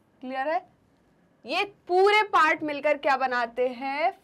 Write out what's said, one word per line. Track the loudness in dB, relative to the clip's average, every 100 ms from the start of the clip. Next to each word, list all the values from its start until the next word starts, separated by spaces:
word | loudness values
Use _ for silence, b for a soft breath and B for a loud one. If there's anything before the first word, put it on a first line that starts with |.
| _ _
क्लियर | -10 -6 -2
है? | -4 -6 _ _ _ _ _ _ _ -6
ये | -4 -4 -8 -2
पूरे | 4 4 4 2
पार्ट | 2 2 2
मिलकर | -4 -2 0 0
क्या | 0 0
बनाते | 0 -2 -4 -2 -4
हैं? | -4 -8 -2 -2 -4